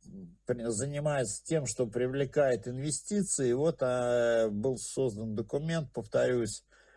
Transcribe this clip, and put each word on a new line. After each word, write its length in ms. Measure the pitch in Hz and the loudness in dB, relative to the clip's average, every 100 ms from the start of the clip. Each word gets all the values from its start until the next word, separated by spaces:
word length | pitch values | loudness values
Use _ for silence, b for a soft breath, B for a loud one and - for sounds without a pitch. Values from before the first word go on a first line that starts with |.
| - - 87 - - | -20 -16 -18 -14 -4
при-, 240 | 120 117 | -4 -2
занимается 720 | 107 139 143 151 143 110 - | -4 -4 -2 0 0 -2 -6
тем, 220 | - 160 131 | -2 -2 -2
что 200 | - 120 | -2 -2
привлекает 800 | 120 127 139 135 147 139 117 120 | 0 -2 0 0 4 4 2 -2
инвестиции. 840 | 127 151 - - 208 185 - 127 | -4 -4 -4 -2 0 0 2 2
И 20 | |
вот, 300 | 123 160 160 | 4 2 2
э, 680 | 127 123 123 120 117 117 113 | 0 2 2 4 4 4 2
был 300 | 104 131 123 | 2 -2 -2
создан 560 | - - 131 104 113 | -4 -2 -2 -2 -4
документ, 580 | 107 107 143 160 165 139 | -4 -4 -4 -2 -2 -2
повторюсь, 720 | - 110 127 123 123 107 - - b b | -8 -2 2 2 2 0 -4 -14 b b